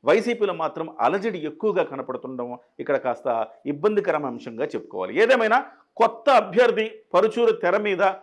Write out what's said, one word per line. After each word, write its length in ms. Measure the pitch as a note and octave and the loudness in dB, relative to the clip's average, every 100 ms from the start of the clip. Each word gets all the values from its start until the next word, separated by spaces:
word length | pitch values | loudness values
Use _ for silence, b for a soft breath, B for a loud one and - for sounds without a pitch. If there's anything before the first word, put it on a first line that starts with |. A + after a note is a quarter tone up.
| A#2+ | 4
వైసీపీలో 480 | F#3+ A3+ A#3 G3+ | 2 2 -2 -2
మాత్రం 420 | E3+ D#3+ - D#3+ - | -2 -4 -4 -10 0
అలజడి 400 | B2 F#3+ G#3+ F#3 | 0 0 -4 -6
ఎక్కువగా 440 | D3+ D3 G#3+ F#3 | -8 -4 -2 0
కనపడుతుండడం 760 | E3 C3+ - B2+ C3 C3 B2 B2 b _ | -2 -4 -8 -8 -8 -8 -10 -10 b _
ఇక్కడ 180 | B2 C#3 | -2 -2
కాస్త 500 | B2+ A#2+ C3+ A2+ A2 - - | -2 -4 -2 -2 -4 -8 -8
ఇబ్బందికరమైన 640 | C#3+ F#3 G#3 F#3 D#3 C#3+ | -2 0 0 0 -2 -2
అంశంగా 380 | A#2+ - A2+ D3+ | -8 -12 -8 -6
చెప్పుకోవాలి. 540 | A2+ - F#2+ F#2 A#2+ | -6 -8 -8 -4 0
ఏదేమైనా 440 | A3+ B3+ A3 A#3 C4+ B B - | 2 4 4 0 0 B B 0
కొత్త 320 | A3 A3+ - | 0 2 4
అభ్యర్థి 600 | B3+ F#3+ F#3 A#3+ G3+ A3 - _ | 4 4 2 4 4 -4 -6 _
పరుచూరు 380 | F3 G#3+ G#3+ A#3 | 2 2 2 2
తెర 260 | A3 F3 G3 | 2 2 0
మీద 340 | G#3 F#3 G3 F#3+ | 0 2 0 0